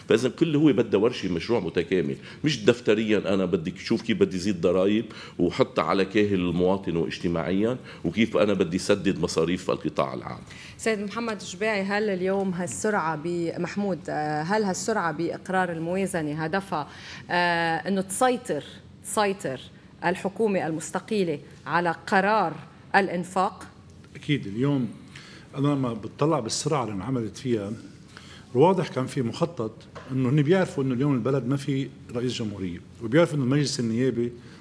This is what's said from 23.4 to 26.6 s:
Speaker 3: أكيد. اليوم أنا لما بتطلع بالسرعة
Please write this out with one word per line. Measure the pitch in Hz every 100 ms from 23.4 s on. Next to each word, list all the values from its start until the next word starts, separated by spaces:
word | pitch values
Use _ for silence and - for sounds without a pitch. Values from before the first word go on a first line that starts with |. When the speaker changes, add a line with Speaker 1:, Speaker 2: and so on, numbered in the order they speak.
| 202 - - - - - - -
Speaker 3:
أكيد. | - 135 98
اليوم | 104 143 139 113 - - - - - - 135
أنا | 143
لما | 143 127
بتطلع | 113 104 - 147 151
بالسرعة | 110 -